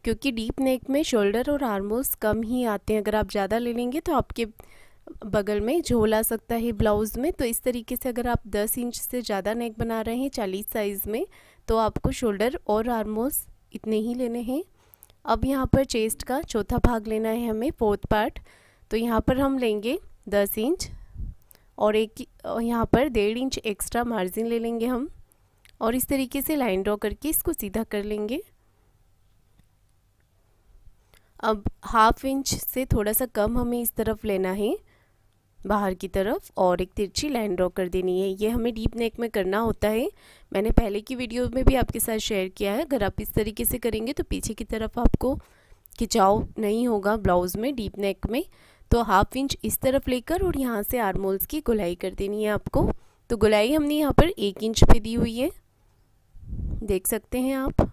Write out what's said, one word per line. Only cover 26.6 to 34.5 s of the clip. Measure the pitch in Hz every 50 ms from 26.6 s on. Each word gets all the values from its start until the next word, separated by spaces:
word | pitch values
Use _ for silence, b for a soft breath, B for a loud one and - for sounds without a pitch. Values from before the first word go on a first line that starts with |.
| 254 220 190 190 196
ड्रॉ | 208 208
करके | 208 - 208 208 - - 302
इसको | 320 - - 349 330
सीधा | - 226 196 190 220 226
कर | - - 208 202
लेंगे। | 214 214 208 208 214 254 330 427 _ _ _ _ _ _ _ _ _ _ _ _ _ _ _ _ _ _ _ _ _ _ _ _ _ _ _ _ _ _ _ _ _ _ _ _ _ _ _ _ _ _ _ _ _ _ - _ - - _ _ b b b b b b -
अब | - 220 220 208 202 - - _ -
हाफ | - - 226 220 226 240 - -
इंच | 269 269 269 262 - -
से | - - - - 254 262
थोड़ा | - - 240 202 208 214
सा | 214 262
कम | 247 _ 214 202 214 233
हमें | 247 240 240 240 240
इस | 240 226 -
तरफ | - 220 220 220 214 -
लेना | 214 202 185 185 185